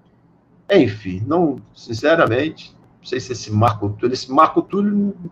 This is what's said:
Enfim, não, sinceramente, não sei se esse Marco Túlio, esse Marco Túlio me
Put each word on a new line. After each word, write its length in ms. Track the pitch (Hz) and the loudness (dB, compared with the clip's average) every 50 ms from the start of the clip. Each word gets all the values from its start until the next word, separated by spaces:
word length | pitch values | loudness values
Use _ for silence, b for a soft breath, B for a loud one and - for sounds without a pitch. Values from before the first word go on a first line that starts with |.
| _ _ _ _ _ _ _ _ _ _ _ _ _ - | _ _ _ _ _ _ _ _ _ _ _ _ _ 2
Enfim, 520 | 202 190 131 107 104 - - 92 90 92 110 | 4 4 4 4 0 -6 -8 -10 -8 -6 -4
não, 300 | - 156 175 175 151 131 117 - _ _ | -2 0 0 0 0 -2 -6 -12 _ _
sinceramente, 1000 | - - 117 117 110 143 147 165 165 143 110 123 127 147 160 175 - - - _ _ _ _ _ _ | -20 -12 -12 -8 -2 0 2 4 4 2 2 2 0 -2 -4 -6 -10 -18 -20 _ _ _ _ _ _
não 60 | _ | _
sei 140 | - 127 127 | -8 -8 -8
se 140 | - - 123 | -6 -8 -10
esse 180 | - - 107 | -10 -6 -2
Marco 380 | 107 107 113 117 107 - 101 101 | 0 2 2 2 2 0 -4 -6
Túlio, 240 | 104 - 123 123 127 | -4 -2 -2 -2 -2
esse 180 | - - - | -4 -6 0
Marco 300 | 131 143 156 160 - - | 4 4 4 4 4 0
Túlio 340 | - - - 202 202 208 208 | -2 -2 -2 -2 -2 0 0
me 360 | 202 202 202 190 - 175 170 | -2 -2 -2 -6 -8 -14 -14